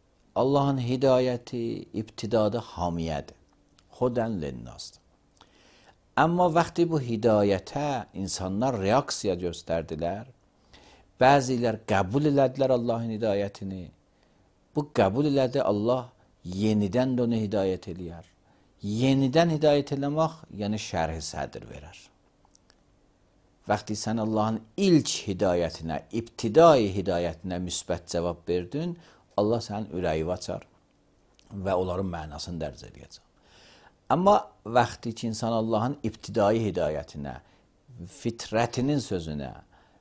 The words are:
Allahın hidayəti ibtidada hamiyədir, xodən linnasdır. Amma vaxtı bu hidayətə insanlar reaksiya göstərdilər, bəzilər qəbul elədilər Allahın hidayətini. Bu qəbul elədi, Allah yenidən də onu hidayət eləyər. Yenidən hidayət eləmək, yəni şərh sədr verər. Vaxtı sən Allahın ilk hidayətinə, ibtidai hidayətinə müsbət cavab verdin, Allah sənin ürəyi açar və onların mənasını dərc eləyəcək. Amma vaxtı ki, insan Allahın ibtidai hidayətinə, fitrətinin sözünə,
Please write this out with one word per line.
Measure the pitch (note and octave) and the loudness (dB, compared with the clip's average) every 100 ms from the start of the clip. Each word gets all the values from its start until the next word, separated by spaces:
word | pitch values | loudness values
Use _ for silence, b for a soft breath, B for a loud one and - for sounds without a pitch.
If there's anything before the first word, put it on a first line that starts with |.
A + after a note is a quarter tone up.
| _ _ _ - | _ _ _ 0
Allahın | B2+ C#3+ C#3 C3+ | 2 2 2 0
hidayəti | A#2+ B2+ C3+ B2+ B2+ A#2+ - A#2+ A#2 - - A2 | -2 2 4 4 2 -2 -6 -6 -6 -6 -8 -8
ibtidada | G#2+ - G#2+ A2+ G#2 A2+ | -8 -8 0 2 2 0
hamiyədir, | - - F2 E2+ D#2+ C#2+ - - _ _ _ _ _ - | -8 -4 -4 -2 -4 -4 -8 -18 _ _ _ _ _ -4
xodən | B2+ A#2+ A2+ G2 | -2 0 -2 -4
linnasdır. | C#2+ B1 A#1 A1+ - - _ _ _ _ b b b b b b _ - | -6 -8 -14 -18 -18 -20 _ _ _ _ b b b b b b _ 2
Amma | D#3+ F3 F3+ | 2 4 4
vaxtı | E3 E3 - E3+ | 4 0 0 2
bu | D#3 | 0
hidayətə | B2 A2 A2+ G#2 G2+ F#2 - C#3+ D3 B2+ - F2+ | -2 2 4 6 4 2 -2 -4 -4 -4 -8 -8
insanlar | F#2+ - F#2 G2 C3+ A2 | -6 -4 -4 -2 -2 0
reaksiya | F#2+ C3 - - G2+ F2 | 2 2 2 -4 -2 -2
göstərdilər, | F2+ E2 - E2+ D#2+ D#2 E2 G2+ B2+ - _ _ b b b b b - | -4 -6 -4 -4 -4 -4 -4 -6 -12 -20 _ _ b b b b b 4
bəzilər | C3 C#3+ B2+ B2 A#2+ G#2+ - | 6 6 4 0 0 -2 0
qəbul | G2 F#2+ C3+ D3+ | 2 2 2 2
elədilər | C#3 C3 C3 C3 B2 | 4 2 2 2 2
Allahın | A#2 A#2 A#2 G#2+ | 0 -2 -2 -2
hidayətini. | A2 G2+ G2+ - G2 F#2+ E2 - _ b b b b _ _ D3 | 0 0 -2 -6 -10 -10 -12 -18 _ b b b b _ _ -6
Bu | D3 - | -2 2
qəbul | F#2+ A#2 D3 | 2 2 0
elədi, | C#3 B2+ C3+ | 2 0 0
Allah | - G#2 A2+ B2+ A#2+ _ b _ | 0 0 0 -2 -4 _ b _
yenidən | E2+ F#2 A2 G#2+ G2+ B2 C3 B2+ | -10 -2 2 2 2 0 0 0
də | A#2 | 0
onu | A2+ | 0
hidayət | G#2 G#2 F#2+ F2+ - | 0 0 0 -2 -6
eləyər. | F2 E2+ E2+ - _ b b b b | -12 -12 -14 -20 _ b b b b
Yenidən | G#2 A2 C3 C3+ C3+ D#3 E3+ D3+ | -6 0 2 2 4 4 2 2
hidayət | D3+ C#3+ C#3+ C#3 | 2 2 0 -4
eləmək, | C#3+ D3+ D#3 - - | -2 -2 -2 -4 -14
yəni | G2 G#2 G#2+ | -6 -4 -4
şərh | - F2+ D#2+ D#2+ | -4 -2 -2 -4
sədr | D#2 D#2 C2+ - | -8 -8 -8 -10
verər. | - - D#2 - - _ _ _ _ _ _ _ _ _ _ _ _ _ _ _ - | -16 -18 -18 -20 -20 _ _ _ _ _ _ _ _ _ _ _ _ _ _ _ -4
Vaxtı | G#2 - G#2 | -4 -4 -6
sən | G#2+ A2+ | -4 -2
Allahın | A2 A2 A2 G#2+ - - | 0 0 0 -2 -6 0
ilk | G3 D#3 - - G#2+ | 6 6 4 -4 -4
hidayətinə, | F2+ F#2+ F2 E2 - D#2+ D2 - | 0 2 2 0 -4 -6 -8 -6
ibtidai | A2+ A2+ - A2+ C3+ E3+ C3+ G2+ | -6 -6 -6 2 8 8 8 4
hidayətinə | G2 F#2 F2 F2 D#2+ F#2 F2+ | 0 0 0 -2 -4 -6 -6
müsbət | F2 - - E2+ - | -4 -6 -4 -6 -4
cavab | E2+ F2 E2+ - | -2 -2 -4 -2
verdin, | F2+ F2 C#3+ F3 F3 B B B - | -2 -2 -6 -6 -8 B B B -2
Allah | G#2+ A#2 | 0 0
sənin | - G#2 G#2+ | -4 -8 -6
ürəyi | E2+ F2 D#2+ D#2+ | -4 -2 0 -2
açar | F2+ - F#2+ - _ _ _ _ _ _ _ - | -6 -6 -10 -12 _ _ _ _ _ _ _ -16
və | G2+ F#2+ F#2 | -8 -2 0
onların | F#2 F2+ F#2+ | 0 -4 -4
mənasını | E2+ D#2 D#2+ - E2+ | -6 -10 -12 -10 -8
dərc | D2 - - | -8 -10 -18
eləyəcək. | - C#2 - _ _ b b b b b b - | -20 -20 -20 _ _ b b b b b b -2
Amma | D3+ G3 G#3 - _ | 2 6 4 2 _
vaxtı | A2 A#2+ A#2 - A#2 | 0 2 2 -2 -10
ki, | A2 A#2 | -6 -6
insan | A2 A#2 | -4 -2
Allahın | A2+ A2+ G#2+ B2 C#3+ | 0 0 0 0 -4
ibtidai | A2 - - A2 G2+ A#2 | -6 -8 -4 2 4 4
hidayətinə, | G#2+ F2 D#2 D2 C#2+ D2 C#2+ B1 _ b b _ _ A#2+ F2 - | 0 0 -2 -2 -8 -10 -10 -12 _ b b _ _ -18 -16 -8
fitrətinin | A#2 A2+ - A2 A#2+ B2+ C3+ C#3+ | -8 -6 -4 0 0 0 -2 -2
sözünə, | - F#2 D#2+ D2 C2 - - b b b | -2 -6 -4 -8 -8 -12 -20 b b b